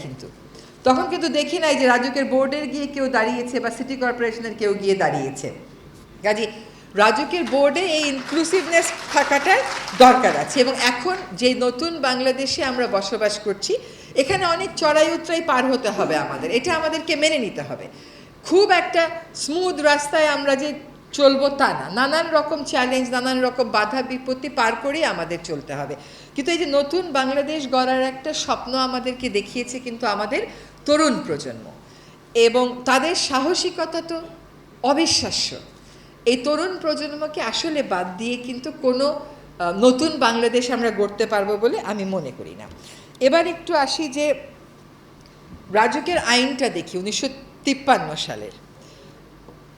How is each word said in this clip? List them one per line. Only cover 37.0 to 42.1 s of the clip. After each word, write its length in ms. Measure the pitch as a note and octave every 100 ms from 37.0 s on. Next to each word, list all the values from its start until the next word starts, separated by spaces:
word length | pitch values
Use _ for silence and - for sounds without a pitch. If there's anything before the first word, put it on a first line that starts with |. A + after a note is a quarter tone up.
| D4 D4 D4+ D4+
আসলে 420 | A#3 - E4 D4
বাদ 340 | G#3 F3+ F#3 F#3
দিয়ে 200 | A#3 A#3+
কিন্তু 340 | B3 B3 D#4 -
কোনো, 380 | B3+ B3 C#4+ D4+ - - - -
আহ, 140 | F3 G3
নতুন 400 | B3 B3+ D#4+ D4+
বাংলাদেশ 520 | A#3+ A#3 A#3+ B3 B3
আমরা 200 | A#3+ A#3
গড়তে 340 | G3+ G3+ G3+ A3
পারবো 320 | G#3 G3 G#3
বলে 220 | A#3 G#4
আমি 260 | F#3+ G#3
মনে 260 | F#3+